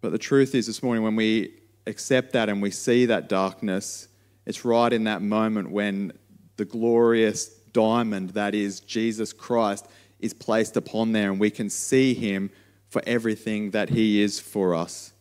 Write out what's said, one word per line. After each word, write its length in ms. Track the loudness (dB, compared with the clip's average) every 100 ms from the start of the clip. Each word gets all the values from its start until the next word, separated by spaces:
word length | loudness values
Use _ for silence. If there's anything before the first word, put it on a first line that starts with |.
But 120 | -4
the 60 | -6
truth 360 | 2 4 4
is 120 | 2 -2
this 160 | -4
morning, 220 | -2 0
when 120 | 0 0
we 360 | 2 0 -2 -10 _ _ -12
accept 460 | -12 0 0 2
that 160 | 0 0
and 140 | 0
we 80 | -2
see 340 | -4 2 4 4
that 220 | 2 0
darkness, 800 | 0 0 -2 -4 -4 -6 -14 -18 _ _ _ -12
it's 180 | -6
right 260 | 0 4 4
in 140 | 2
that 160 | 0 -2
moment 500 | 0 0 0 0 -2
when 440 | -2 -2 -2 -6 -8 _ -20 _ -8
the 80 |
glorious 840 | -6 -2 2 4 6 6 2 0 -8
diamond 800 | -12 _ 2 4 2 0 -4 -6
that 240 | -4 -2
is 260 | 0 -2 -6
Jesus 540 | _ -4 -2 -2 -8
Christ 520 | -8 -2 0 2 -2 -8 -20 _ _
is 140 | -8
placed 440 | -8 -2 0 2 -2
upon 340 | -4 -2 0
there, 180 | 2 0
and 80 | 2
we 120 | 0
can 180 | 0 -6
see 460 | -6 0 2 4
him 360 | 2 -2 -2 -4 -10 _ _ _
for 140 | -6 -2
everything 640 | -2 0 -4 -4 -4 -4
that 180 | -4 -2
he 320 | 2 2 4
is 180 | 2 0
for 340 | -8 -2 0
us. 380 | 0 -2 -8 -18 _